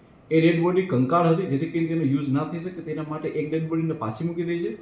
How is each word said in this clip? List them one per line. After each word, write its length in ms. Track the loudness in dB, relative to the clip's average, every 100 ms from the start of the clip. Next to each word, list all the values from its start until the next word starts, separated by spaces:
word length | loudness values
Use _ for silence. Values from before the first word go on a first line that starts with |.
| -20 -20 0
એ 100 | 4
ડેડ 200 | 6 4
બોડી 200 | 2 2
કંકાળ 460 | 2 2 4 4 4
હતી, 180 | 2 2
જેથી 200 | -2 -2
કરીને 220 | -2 0
તેનો 140 | 0
યુઝ 280 | 2 0 2
ના 200 | 0 -2
થઈ 80 | -6
શકે, 220 | -8 -10
તેના 220 | -8 -6 -6
માટે 200 | -6 -4
એક 220 | -4 -2
ડેડ 180 | -2 -2
બોડીને 240 | -2 -2
પાછી 340 | -2 -6 -4 -4
મૂકી 160 | -4
દે 160 | -2 -2
છે 160 | -4 -6